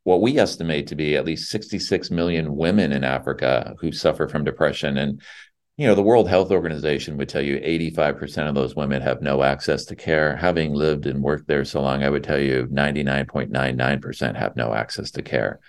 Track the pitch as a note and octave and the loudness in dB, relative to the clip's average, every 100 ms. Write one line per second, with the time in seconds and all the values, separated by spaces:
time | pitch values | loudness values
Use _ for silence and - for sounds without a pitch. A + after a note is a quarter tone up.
0 | F#2 F2+ A#2 D3 F#2 - E2 D2+ C#2 D2+ | 2 4 4 4 2 0 -2 -2 -4 -4
1 | D2+ C#2+ D#2+ D#2+ - - - F#2+ - F#2+ | 0 0 0 -4 -6 -8 -6 -6 -2 -2
2 | - E2+ F2 E2 D#2 C#2+ E2+ G#2 D#2 C#2 | 0 -2 0 0 -2 0 2 4 2 0
3 | C2 C2 C2 - B1+ B1+ - - E2 - | 0 -2 -2 -2 2 2 -2 -6 -6 0
4 | E2 D#2 D#2 D2+ C#2+ - D2+ C#2+ D2 C#2 | 0 0 -2 -2 -2 0 0 0 -2 0
5 | C#2+ C#2 - - - _ _ - C3+ G2 | -2 -4 -12 -20 -20 _ _ 0 4 4
6 | G#2 A#2+ F#2 F#2 F#2 F#2 E2 D2 D2+ C#2+ | 6 6 6 4 4 2 0 -2 -2 -2
7 | - C#2+ C2+ C#2+ C#2+ C#2 D#2+ E2 D#2+ D#2+ | -4 -6 -4 -2 -2 -2 0 0 -2 0
8 | D2 C#2+ D2 - D2+ C#2 C2 D2+ C#2+ C2+ | 0 0 -6 -4 -2 0 -2 -2 -2 -2
9 | C2 C2 C#2+ C2+ C2+ C#2 - C2+ - - | -2 -2 0 2 2 0 -2 -2 -4 -8
10 | - D#2 D2+ C#2 F2+ E2 D#2 C#2+ D#2 D2 | 0 2 2 2 0 2 0 2 2 0
11 | C#2+ C2+ C2+ D2 - C#2+ C#2+ C#2+ C2+ C#2 | -2 -2 0 -2 0 0 0 0 0 2
12 | C#2 C#2+ C#2 C#2+ C#2 C2 B1 C#2 C#2+ C#2+ | 2 0 0 0 2 0 0 0 0 0
13 | C#2 C#2 C2+ C#2+ B1 B1 C2+ B1+ B1+ C#2 | 0 -2 -2 -4 -4 -2 -2 0 0 0
14 | - - A#1+ - - - A#1 A1 - - | -4 -6 -4 -2 -4 -4 -4 -2 -4 -8
15 | - - - B1+ G1+ - | -10 -8 -4 -2 -2 -6